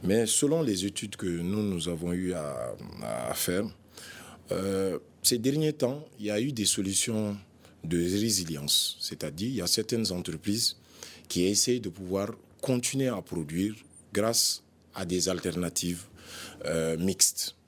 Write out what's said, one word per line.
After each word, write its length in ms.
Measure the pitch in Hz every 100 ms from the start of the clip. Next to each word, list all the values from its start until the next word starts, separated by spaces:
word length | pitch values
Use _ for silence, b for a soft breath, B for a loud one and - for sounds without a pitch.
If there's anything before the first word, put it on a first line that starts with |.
Mais 220 | 90 110 113
selon 360 | - 143 160
les 240 | 143 95 101
études 300 | - 104 -
que 120 | 95
nous, 360 | 85 85 104
nous 240 | 104 90 80
avons 240 | 85 87
eu 220 | 90 90
à, 420 | 87 73 64 60 50 - 50
à 320 | 55 58 62 -
faire, 300 | - 90 110 - - B B B B B -
euh, 480 | 90 98 95 95 82 - -
ces 140 | - 123
derniers 360 | 120 147 156
temps, 320 | 151 123 143 156 -
il 60 | 104
y 60 |
a 100 | 104
eu 100 | 135
des 140 | 123 98
solutions 720 | - 98 98 - 110 107 101 98 - B -
de 140 | 82 85
résilience. 1000 | 87 98 113 101 82 76 73 - - -
C'est-à-dire, 480 | - - 78 76 110
il 80 | 127
y 60 |
a 40 | 87
certaines 460 | - 107 117 107
entreprises 640 | 90 87 78 - 107 120 - B B B B -
qui 180 | 90 92
essayent 340 | 104 - 123
de 100 | 101
pouvoir 420 | 85 90 98 101 113 - -
continuer 460 | - 123 120 131 131
à 120 | 104
produire 500 | 85 85 73 82 101 107 - - -
grâce 500 | 98 110 117 - - - - -
à 100 | -
des 260 | 92 90 87
alternatives, 720 | 90 92 82 87 - 87 85 - - B B B B -
euh, 300 | 82 80 80
mixtes. 580 | 92 92 - - - -